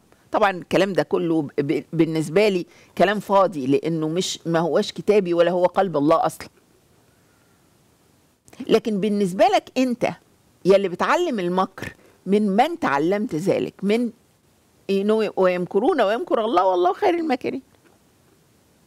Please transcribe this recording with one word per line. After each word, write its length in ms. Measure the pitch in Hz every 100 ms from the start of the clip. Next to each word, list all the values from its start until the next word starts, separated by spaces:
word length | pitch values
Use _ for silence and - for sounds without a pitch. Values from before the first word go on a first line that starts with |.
| - _ _
طبعا 200 | 311 202
الكلام 420 | 180 - 160 196
ده 100 | 160
كله 380 | 147 185 170 160
ب-، 100 | 143 -
ب-، 260 | 143 156 -
بالنسبة 560 | 160 160 160 151 180 214
لي 160 | 185 160 - _ -
كلام 220 | 180 208
فاضي، 480 | - 196 185 160 127
لأنه 400 | 139 160 165 156
مش، 300 | 170 - - 165
ما 140 | 165
هوش 320 | 165 165 208
كتابي 420 | - - 208 175
ولا 180 | 170 170
هو 140 | 180 175
قلب 320 | 196 190 156
الله 280 | 147 165 165
أصلا. 220 | - - - _ _ _ _ _ _ _ _ _ _ _ _ _ _ _ _ _ _ _ - 262
لكن 320 | 214 226 202
بالنسبة 460 | 208 202 190 196 370
لك 180 | 349 - 254
انت 320 | 254 233 - - _ _ _ _ 175
يا 100 | 196
اللي 140 | 190
بتعلم 500 | 170 196 311 349 226
المكر، 540 | 175 185 190 - - - _ _ 185
من 240 | 208 208 196
من 240 | 302 339
تعلمت 560 | - 143 165 202 - 151
ذلك؟ 380 | 190 - 76 -
من 280 | 190 226 240 - _ _ _ _ _ _ -
إنه 420 | 196 208 220 202 -
"ويمكرون 680 | 185 180 175 196 269 311
ويمكر 440 | 196 226 359 254 220
الله 200 | 339 381
والله 280 | 359 359
خير 200 | 392 403
الماكرين". 480 | 339 320 254 - 262 - _ _ _ _ _ _ _ _ _ _ _